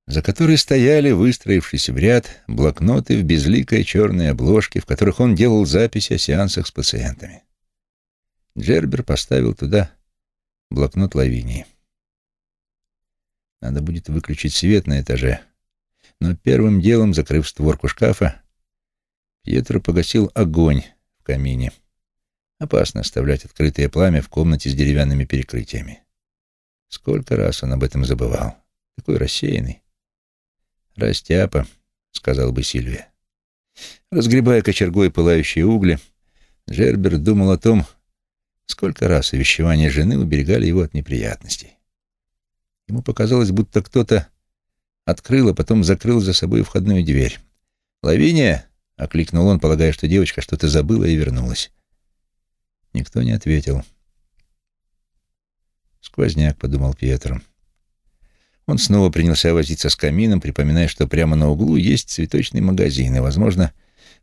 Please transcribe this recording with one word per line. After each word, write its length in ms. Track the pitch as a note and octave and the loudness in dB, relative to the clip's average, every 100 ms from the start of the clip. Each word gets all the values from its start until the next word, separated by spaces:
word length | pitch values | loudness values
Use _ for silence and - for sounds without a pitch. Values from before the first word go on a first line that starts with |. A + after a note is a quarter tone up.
| - | -6
за 140 | D2 | -4
которой 340 | - - D#3+ D#3 | -2 0 2 2
стояли, 540 | - C3+ B2+ D3+ C#3+ | 2 2 4 4 4
выстроившись 760 | F#2+ A#2+ A#2+ - F#2+ - C#2 - | 4 2 0 0 0 0 -6 -4
в 100 | C2 | 0
ряд, 440 | F#2+ A#2+ - - - | 2 2 0 -18 -10
блокноты 680 | A2 D2 - F2 C3 B2 A2+ | 0 0 0 0 0 0 0
в 80 | |
безликой 600 | D#2+ D#2+ C#2 A#2+ B2+ A2 | 2 0 2 0 0 -2
черной 480 | G2 F#2+ G#2 F#2 D#2 | 0 0 2 2 0
обложке, 480 | B1 B1+ G#2+ - - | 0 2 2 0 -6
в 60 | - | -4
которых 320 | D2+ G2+ F#2 | 0 0 2
он 160 | B2 F2+ | 2 4
делал 300 | A#2+ G#2+ F2 | 4 4 2
записи 480 | E2+ A2+ G#2+ - | 2 0 -2 -4
о 40 | - | -4
сеансах 480 | - D2+ G2 F#2+ F#2 | -2 -2 -2 -4 -8
с 60 | |
пациентами. 720 | - - A1 B1 - - - _ _ _ _ _ _ _ _ _ _ _ - | -6 -4 -4 -6 -8 -14 -20 _ _ _ _ _ _ _ _ _ _ _ -10
Джербер 460 | G#1+ C#3+ - C2 | 0 0 0 -4
поставил 500 | - C2 - C2 A#1 | -2 -4 -2 0 0
туда 380 | G2 C#2+ G#2 F#2+ _ _ _ _ _ _ _ - | -2 0 0 0 _ _ _ _ _ _ _ -10
блокнот 420 | C2 C#2 F#2 G2 | -2 -2 0 -2
Лавинии. 540 | D#2 C2 A#1+ A#1 A#1+ - _ _ _ _ _ _ _ _ _ _ _ _ _ _ _ _ _ _ _ | 0 0 0 -4 -8 -10 _ _ _ _ _ _ _ _ _ _ _ _ _ _ _ _ _ _ _
Надо 220 | A#1+ C#2 | -8 -6
будет 260 | D#2 E2+ - | -4 -8 -6
выключить 460 | D#2 - D2+ D2+ - | -8 -6 -6 -4 -2
свет 320 | F2 G#2 D2 | 2 2 2
на 120 | C#2 | -4
этаже. 420 | C2+ B1+ B1+ A#1+ - _ _ _ _ _ _ - | -2 -2 -2 -4 -8 _ _ _ _ _ _ -6
Но 160 | E2+ E2+ | -4 -2
первым 460 | - C3 G#2+ G2+ | 0 2 2 2
делом, 320 | F#2 A#2 G#2+ | 4 2 2
закрыв 340 | D#2+ D2 D2+ D2+ | 0 0 -2 -2
створку 400 | - D2+ D2+ C#2+ | -2 -2 0 -4
шкафа, 540 | - - - G2 - _ _ _ _ _ _ _ _ _ _ | -2 0 0 -2 -4 _ _ _ _ _ _ _ _ _ _
Пьетро 360 | - - - - | -4 -4 -2 -4
погасил 520 | - F2 E2 A2+ G2+ | -2 -2 0 0 0
огонь 520 | - F2+ D#2+ E2 C#2 - _ _ _ | 0 0 2 2 2 -2 _ _ _
в 40 | |
камине. 480 | - C2+ C2+ B1+ B1 - _ _ _ _ _ _ _ - | -6 -4 -2 -4 -6 -8 _ _ _ _ _ _ _ -12
Опасно 440 | D3+ - - A1 | -2 0 0 -4
оставлять 440 | - - C#2 C#2 - | -8 -4 -2 -4 -6
открытое 440 | - D2+ C#2+ C#2+ | -4 -2 0 -4
пламя 340 | D#2 F#2 D#2 | 0 2 2
в 60 | - | -2
комнате 420 | - E2 D2+ C#2 | -2 0 0 -2
с 20 | |
деревянными 520 | C2+ C#2+ C#2+ C#2 C#2 C2 | -2 0 2 0 -2 -2
перекрытиями. 760 | C2+ B1+ A#1+ - - C2 A1+ _ _ _ _ _ _ _ _ _ | -4 -4 -8 -8 -10 -12 -18 _ _ _ _ _ _ _ _ _
Сколько 480 | - - G1+ - - | -12 -4 -4 -2 -2
раз 260 | G1+ - | -2 -4
он 120 | C2 | -4
об 100 | C2 | -2
этом 220 | C2 C2+ B1+ | -2 -2 -2
забывал. 520 | B1 A#1+ A1+ A#1 - _ _ _ - | -2 -2 -4 -6 -10 _ _ _ -16
Такой 220 | - - | -4 -2
рассеянный. 680 | - - - - B1 - _ _ _ _ _ _ _ _ _ _ _ - | -2 -4 -4 -4 -4 -10 _ _ _ _ _ _ _ _ _ _ _ -6
«Растяпа», 680 | A2 - - E2+ F#2+ C#2+ C2+ _ _ _ _ | -4 -4 -2 0 0 -2 -6 _ _ _ _
сказал 400 | - - C2 B1+ | -10 -4 -2 0
бы 120 | B1 | -2
Сильвия. 460 | A#1+ B1+ B1 B1+ - _ _ _ _ _ _ _ - - - | -4 -6 -6 -10 -14 _ _ _ _ _ _ _ -20 -20 -6
Разгребая 500 | F3 A#2 B2+ B2 A#2+ | -2 2 2 4 2
кочергой 500 | G#2 F#2+ F#2 F#2 F#2+ | 2 0 0 2 2
пылающие 540 | - E2+ E2 D#2 - F#2 | 2 2 2 0 0 2
угли, 340 | A2+ F#2+ D2+ - _ _ _ _ _ - | 2 2 0 -4 _ _ _ _ _ -10
Джербер 480 | B1 B2+ A2 F#2 E2 | 0 0 2 0 0
думал 340 | E2+ G#2 F#2+ | 2 2 4
о 60 | F#2 | 2
том, 280 | A2+ A2 D#2 _ _ _ _ _ _ _ - | 2 2 0 _ _ _ _ _ _ _ -16
сколько 420 | - G2 - F2 | -6 -6 -2 0
раз 240 | D#2 - | 0 0
увещевания 580 | C2+ C2+ - E2 D#2 D#2 | -2 -2 0 2 4 2
жены 300 | C#2 F2 C#2+ | 2 0 0
уберегали 460 | D2+ D2 C#2 G#2 F#2 | 0 -2 0 0 2
его 160 | F2+ | 0
от 120 | D#2+ | -2
неприятностей. 840 | D2+ C#2+ B1 G#1+ - - - - _ _ _ _ _ _ _ _ _ _ _ - | -4 -6 -6 -6 -8 -12 -14 -14 _ _ _ _ _ _ _ _ _ _ _ -10
Ему 140 | A#2 | -8
показалось, 500 | A#2+ A2 A2 B2 G#2+ | -6 -2 0 2 2
будто 300 | F#2+ G#2 G#2+ | 0 0 -2
кто-то 460 | - B2+ A2+ - - _ _ _ _ _ _ _ - | -2 -2 2 0 -2 _ _ _ _ _ _ _ -6
открыл, 440 | E2 - C3+ A#2 | -6 0 2 2
а 60 | - | 2
потом 280 | - A2 | 2 2
закрыл 360 | F2 F#2+ A2 A#2+ | 2 2 2 0
за 140 | F#2+ | 2
собой 300 | F2+ F2 A2+ | 0 0 0
входную 420 | - G#2 G2 F#2+ D#2+ | 0 -2 0 2 2
дверь. 340 | C2+ A#1+ - _ _ _ _ _ _ | 2 0 -4 _ _ _ _ _ _
«Лавиния!» 640 | - E2+ D3+ E3 A#2+ C#2 - _ _ - | 0 2 4 4 2 0 -6 _ _ -12
окликнул 500 | - D#2+ D#2+ E2 F#2+ | -6 -4 -2 2 2
он, 120 | F#2 | 2
полагая, 340 | D#2 D#2 D#2+ | 2 2 2
что 140 | D2+ D#2 | 0 0
девочка 340 | F#2+ F2 - | 2 0 -2
что-то 260 | - D#2+ D2+ | -8 -4 0
забыла 380 | D2+ D2 A2 F2 | 0 2 0 2
и 100 | D#2 | 0
вернулась. 560 | C#2+ B1 B1 B1 - _ _ _ _ _ _ _ _ _ _ _ _ | 0 -4 -4 -6 -10 _ _ _ _ _ _ _ _ _ _ _ _
Никто 280 | A#1 C2+ - | -8 -6 -4
не 100 | B1 | -2
ответил. 520 | A1 D2+ D2+ C#2+ C2+ - _ _ _ _ _ _ _ _ _ _ _ _ _ _ _ _ _ _ _ _ _ | -2 0 -2 0 -6 -6 _ _ _ _ _ _ _ _ _ _ _ _ _ _ _ _ _ _ _ _ _
«Сквозняк», 560 | - - D2 D#2 D2+ C#2+ | -16 -2 -2 2 0 0
подумал 360 | B1+ C#2 C2+ | -4 -2 -2
Пьетро. 460 | C2+ B1+ B1+ B1+ B1 - _ _ _ _ _ _ _ _ _ _ _ - | -2 -2 -2 -2 -8 -10 _ _ _ _ _ _ _ _ _ _ _ -4
Он 80 | G2 | -2
снова 320 | - G2+ F#2+ | 2 4 2
принялся 420 | E2 E2+ D#2 E2+ E2+ | 2 2 2 2 2
возиться 340 | D2+ D#2+ C#2+ | 0 -2 -4
с 60 | - | -2
камином, 440 | D2+ D#2+ A2 F#2+ | 0 0 2 0
припоминая, 480 | C#2 C2+ D2 E2 D#2+ | -2 -2 0 2 0
что 200 | - C#2 | -2 -2
прямо 280 | D2+ E2 D#2 | 0 2 2
на 140 | D2+ | 2
углу 260 | D2+ G#2+ D2+ | 2 2 2
есть 360 | G2 C3 - | 2 0 -2
цветочный 500 | - E2 - - - | -8 -4 -2 -2 -2
магазин, 540 | F#2 F#2 F2 C2+ B1+ B1+ | 0 0 0 0 -2 0
и, 40 | |
возможно, 540 | C2 C#2+ A2 F2+ E2+ - _ _ _ _ | 0 0 0 2 -2 -2 _ _ _ _